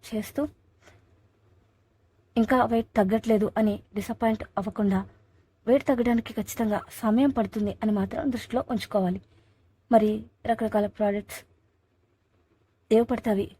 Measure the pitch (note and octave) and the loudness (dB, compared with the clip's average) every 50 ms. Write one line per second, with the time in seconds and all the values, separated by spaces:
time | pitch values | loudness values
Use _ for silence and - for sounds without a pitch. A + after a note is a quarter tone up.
0 | _ - A3+ G#3+ G#3 - - - C#4+ D4+ - _ _ _ _ _ _ - _ _ | _ -8 -8 -8 -8 -6 -6 -6 -6 -6 -8 _ _ _ _ _ _ -20 _ _
1 | _ _ _ _ _ _ _ _ _ _ _ _ _ _ _ _ _ _ _ _ | _ _ _ _ _ _ _ _ _ _ _ _ _ _ _ _ _ _ _ _
2 | _ _ _ _ _ _ _ A#3 A3+ - C4 B3+ A#3+ A3+ A#3 A3+ A3+ - _ - | _ _ _ _ _ _ _ 0 2 2 4 2 2 2 2 0 -2 0 _ 0
3 | G3+ F#3+ G#3+ A3+ - A3+ A3 G#3 G#3 - - - A3 G#3+ G3+ G#3 - _ _ G#3 | 2 2 2 0 2 2 2 2 2 0 0 0 0 0 0 -4 -10 _ _ -10
4 | G3 - A#3 - - A3+ A3 G#3 - - _ - G3 G3 F#3+ - G#3 G3+ - F#3+ | -8 -8 -6 -2 0 0 0 0 -6 -8 _ -6 -6 -6 -4 -2 0 0 0 0
5 | F#3+ - - _ _ _ _ _ _ _ _ _ _ - B3 C#4 C#4 - C#4 A#3+ | -2 -6 -14 _ _ _ _ _ _ _ _ _ _ 2 2 2 4 0 0 0
6 | A#3+ A#3+ A#3+ A#3 A3+ - A3+ - G#3 - - - A#3 G#3+ G#3 G3+ - - - - | 2 0 0 0 -2 -4 -8 -8 -8 -8 -4 -4 -2 -2 -2 -4 -4 -8 -16 -4
7 | - A3 G#3 A#3 C4+ C#4+ C4+ A#3+ A3 G3 - A3 G#3 G3+ G3+ - - G#3+ G#3+ G#3 | -2 2 2 4 4 2 2 0 -2 -2 -2 -4 -4 -4 -4 -2 -2 0 0 0
8 | F#3+ G3 - - - C#4+ A#3+ A#3 - - - A#3+ - - B3+ A3 - - - G#3 | -2 -2 -4 -4 -4 -4 -4 -4 -8 -4 -4 -4 -4 -2 -4 -6 -6 -2 -2 0
9 | F#3+ F3+ F#3 G3 - _ _ _ _ _ _ _ _ _ _ _ _ _ A#3+ A3+ | 0 0 -2 -4 -8 _ _ _ _ _ _ _ _ _ _ _ _ _ 4 4
10 | G#3+ G#3+ G#3+ A3 A3 - _ _ _ - A#3 A3 A#3 G#3+ G#3 G#3+ G#3 G3+ - - | 4 4 0 -2 -8 -14 _ _ _ -4 -2 -2 -2 -2 0 0 -2 -2 -2 -2
11 | A3 G3+ G3+ G#3 G3+ _ - - - _ _ _ _ _ _ _ _ _ _ _ | -2 0 0 -2 -6 _ -16 -16 -16 _ _ _ _ _ _ _ _ _ _ _
12 | _ _ _ _ _ _ _ _ _ _ _ _ _ _ _ _ _ _ A3+ A3 | _ _ _ _ _ _ _ _ _ _ _ _ _ _ _ _ _ _ 4 4
13 | A#3+ - B3+ A3 - A#3 G#3 G3 G3+ - - _ | 4 2 -2 -4 0 -2 0 0 -2 -6 -8 _